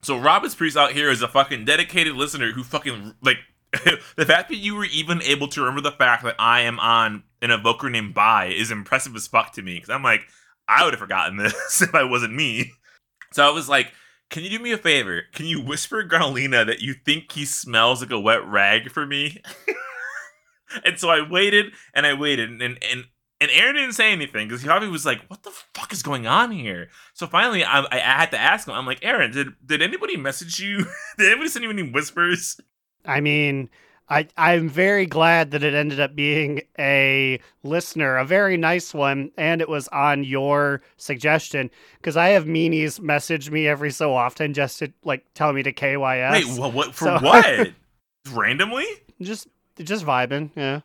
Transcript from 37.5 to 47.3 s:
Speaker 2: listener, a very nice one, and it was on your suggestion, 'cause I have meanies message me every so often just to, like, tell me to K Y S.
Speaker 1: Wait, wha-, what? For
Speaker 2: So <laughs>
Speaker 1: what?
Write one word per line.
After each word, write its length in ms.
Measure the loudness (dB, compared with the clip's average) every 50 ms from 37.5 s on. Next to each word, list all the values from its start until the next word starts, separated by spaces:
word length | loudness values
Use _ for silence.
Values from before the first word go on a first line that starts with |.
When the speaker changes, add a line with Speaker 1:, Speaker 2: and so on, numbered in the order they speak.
| _ _ _
Speaker 2:
listener, 540 | -4 -4 -4 -4 -4 -2 -2 0 2 2
a 80 | 0 0
very 320 | 2 2 2 4 4 2
nice 380 | 2 2 2 0 0 -2 -6 -4
one, 360 | -2 0 0 0 -2 -4 -8 _
and 240 | -2 0 0 0 0
it 80 | -2 -2
was 200 | -4 -6 -6 -6
on 360 | -2 0 2 2 2 2 -2
your 560 | -2 -2 -2 0 2 2 2 2 0 0 -4 _ _ _
suggestion, 760 | _ -10 -8 -8 -2 2 2 2 2 0 -2 -6 -6 -6 -6 _ _ -20 -20 _ _ _
'cause 140 | -2 0
I 120 | 2 4 6
have 180 | 6 4 4
meanies 520 | 2 0 0 2 2 2 0 0 -2 -4 -6
message 520 | -4 -2 -2 -2 0 -2 -4 -4 -4 -4
me 180 | -4 0 0 0
every 220 | 0 0 -2 -6 -4
so 220 | -2 0 0 2
often 400 | 2 0 0 -2 -4 -4 -4 -2
just 240 | -2 -2 -2 -4 -8
to, 120 | -10 -10 -10 _ _
like, 220 | -4 -4 -4 _ _ _
tell 180 | -2 -2 0 0
me 100 | 0 -2
to 60 | -4 -4
K 260 | -2 -2 -2 -2 0
Y 200 | 0 0 0 0
S. 140 | 0 2 2 2 2
Speaker 1:
Wait, 120 | 0 -4 -4
wha-, 100 | -4 -4
what? 240 | -2 -2 -4 -4 -4
For 100 | -2 0
Speaker 2:
So 140 | 2 2 4
<laughs> 40 | 4
Speaker 1:
what? 500 | 8